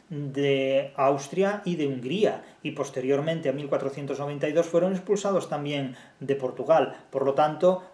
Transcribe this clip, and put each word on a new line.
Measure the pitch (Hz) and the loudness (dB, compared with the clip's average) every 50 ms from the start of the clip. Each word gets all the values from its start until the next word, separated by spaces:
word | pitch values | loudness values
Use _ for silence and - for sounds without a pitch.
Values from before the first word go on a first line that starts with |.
| _ - | _ -12
de | 160 143 147 139 139 139 143 139 139 135 135 135 135 135 143 139 - | -10 -8 -8 -6 -2 0 2 2 2 2 2 2 2 0 0 -2 0
Austria | - 135 139 143 139 - - - 180 196 196 208 202 - | 2 2 4 4 2 -2 -4 -2 0 0 0 0 -2 -4
y | 180 175 | -4 -2
de | 156 151 | 0 0
Hungría, | 139 135 123 117 127 165 208 220 - - - - - - _ | -2 -2 -4 -4 -4 0 2 2 2 0 -2 -8 -16 -18 _
y | - 151 | -10 -8
posteriormente | 143 147 135 - - 135 123 131 139 139 151 165 165 160 - 143 | -6 -4 -6 -4 -4 -4 0 0 0 0 0 -2 -4 -2 -2 -2
a | 131 | -2
mil | 147 147 | -2 -4
cuatrocientos | 135 151 131 131 135 - 151 143 139 139 139 | -4 -2 -2 -2 -4 -6 -6 -6 -6 -6 -6
noventa | 143 143 143 143 160 | -6 -6 -4 -4 -4
y | 151 147 | 0 2
dos | 165 165 | 0 0
fueron | - - 165 180 185 | 2 2 2 2 2
expulsados | 196 180 - - 202 202 - 196 190 170 - - | 0 -2 0 -2 -2 0 0 0 0 0 0 -2
también | 156 143 143 143 147 143 135 127 127 - - - _ _ | -4 -4 -4 -4 -2 -2 -4 -4 -8 -12 -18 -20 _ _
de | 139 131 139 | -2 -2 -2
Portugal. | - 123 127 - - 123 131 165 151 131 - - - - - | 0 -2 -4 -4 -4 2 4 6 6 4 2 -2 -10 -14 -8
Por | - 135 127 | -4 0 2
lo | 139 131 | 2 4
tanto, | 151 151 156 156 151 180 180 185 180 - - | 4 4 2 2 4 4 4 4 2 -2 -12